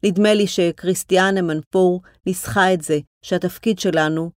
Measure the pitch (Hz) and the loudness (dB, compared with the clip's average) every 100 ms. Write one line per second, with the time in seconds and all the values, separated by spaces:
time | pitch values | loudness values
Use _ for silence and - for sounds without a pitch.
0 | 208 185 208 214 202 - 175 165 175 185 | -2 2 2 4 2 0 -2 -2 -4 -4
1 | - 180 190 196 175 156 151 190 185 180 | 0 2 2 0 -2 -4 -2 2 2 0
2 | - _ - 185 - 208 185 185 151 151 | -6 _ -6 -6 -4 0 2 0 0 -4
3 | 147 _ - 180 180 - - 202 190 165 | -4 _ -6 -4 -4 -4 -4 -2 0 0
4 | 156 160 165 | 0 -2 -6